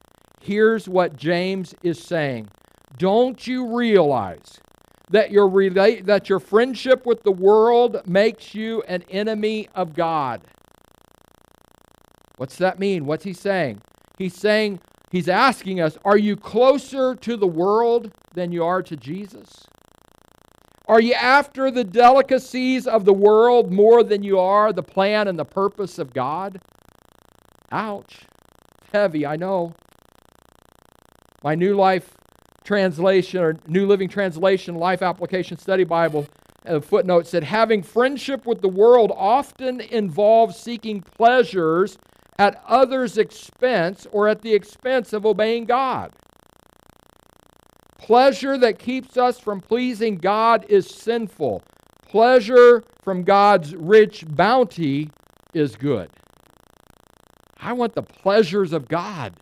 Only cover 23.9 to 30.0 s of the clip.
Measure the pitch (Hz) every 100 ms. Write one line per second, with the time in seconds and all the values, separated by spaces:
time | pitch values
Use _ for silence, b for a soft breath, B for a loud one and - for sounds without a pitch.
23.9 | 233 202 208 202 190 185 202 214 180 -
24.9 | - 196 214 202 170 143 - 196 - 190
25.9 | - 139 131 127 160 196 190 _ _ _
26.9 | _ _ _ _ _ _ _ - 160 214
27.9 | 202 - - _ _ _ _ _ _ _
28.9 | 208 202 156 143 156 185 190 170 170 _
29.9 | _